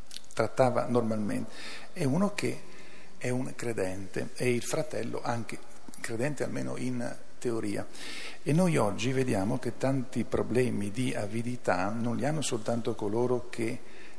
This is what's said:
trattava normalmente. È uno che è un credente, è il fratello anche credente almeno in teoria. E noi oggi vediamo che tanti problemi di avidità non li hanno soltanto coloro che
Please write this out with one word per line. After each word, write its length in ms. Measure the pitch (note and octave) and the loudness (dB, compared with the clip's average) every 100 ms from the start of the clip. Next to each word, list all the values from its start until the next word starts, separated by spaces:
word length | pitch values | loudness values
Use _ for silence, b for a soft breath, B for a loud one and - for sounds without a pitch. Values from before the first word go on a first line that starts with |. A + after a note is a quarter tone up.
| - - - | -6 -6 -4
trattava 520 | - A2 - B2+ A#2+ B2 | 0 2 4 4 4 2
normalmente. 680 | B2 A2 A2 G#2 G#2 A2+ B B B B | 2 2 0 0 -2 -2 B B B B
È 120 | F#3 | 0
uno 320 | C#3 D#3+ G3+ - | 2 2 2 0
che 260 | B2+ - - B B B B B | -2 -2 -4 B B B B B
è 120 | B2+ | 0
un 220 | B2+ C#3+ - | 0 0 -2
credente, 760 | A#2+ G#2 F#2 F#2+ F#2+ - - - | -2 0 0 0 -2 -2 -2 0
è 100 | B2+ | 2
il 180 | A#2+ | 2
fratello 600 | - D#3 D3+ A2 A#2 A#2 | 0 0 0 -2 -2 -2
anche 340 | - A#2 G#2+ - - - - - | -2 -2 -2 -4 -4 -4 -4 -4
credente 400 | - A2+ C#3+ C#3 | -2 0 0 0
almeno 320 | A#2+ B2+ C3 C3+ | -2 -2 -2 -2
in 400 | B2+ B2 B2 - - - | -2 -2 -2 -4 -4 -2
teoria. 480 | B2 A2+ G#2+ G#2 G2+ B B B B B | -2 0 0 -2 -2 B B B B B
E 80 | - | 4
noi 240 | D#3+ F#3 D3 | 6 6 6
oggi 380 | G#2+ F#2+ A#2+ | 2 2 0
vediamo 440 | C3 B2 G#2+ G2 B2+ | 2 2 2 2 0
che 200 | A#2+ - | -2 0
tanti 480 | C3 C3+ A#2+ B2 - | 2 2 0 -2 0
problemi 680 | A2+ G2+ A#2 B2+ G#2+ G2+ | 0 2 4 2 2 -2
di 240 | A2+ B2+ B2 | 0 0 0
avidità 760 | G2+ A2+ A#2 B2 - F2+ G2 | -2 -2 -2 -2 2 2 2
non 280 | A2+ A#2+ A2+ | 0 0 2
li 80 | C3 | 0
hanno 160 | D#3 | 0
soltanto 520 | B2+ A#2+ A2 A#2 A#2+ | 0 0 0 0 0
coloro 540 | G#2+ G#2 A2+ B2 B2 - | 0 0 2 2 2 -2
che 300 | - A2+ B2 B B B | -2 -2 -2 B B B